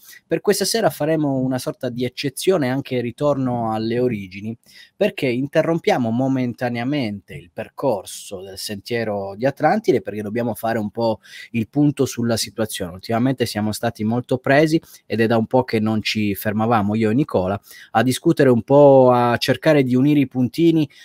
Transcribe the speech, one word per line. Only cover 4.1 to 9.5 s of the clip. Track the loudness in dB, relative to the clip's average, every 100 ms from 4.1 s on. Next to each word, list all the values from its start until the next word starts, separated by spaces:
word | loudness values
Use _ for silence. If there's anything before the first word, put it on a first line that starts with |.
| -2 -8 -12 -12 -12 _ -20 -14 -2
perché | -2 -2 -2
interrompiamo | -2 -2 0 0 0 0 0 0
momentaneamente | 0 0 0 -2 -4 -6 -4 -4 -4 -4 -6 -12 -18
il | -16
percorso | -12 -12 -4 -2 -2 -6 -16 -14 -14
del | -14 -12
Sentiero | -10 -10 -6 -4 -4 -4 -6 -4
di |
Atlantide, | -4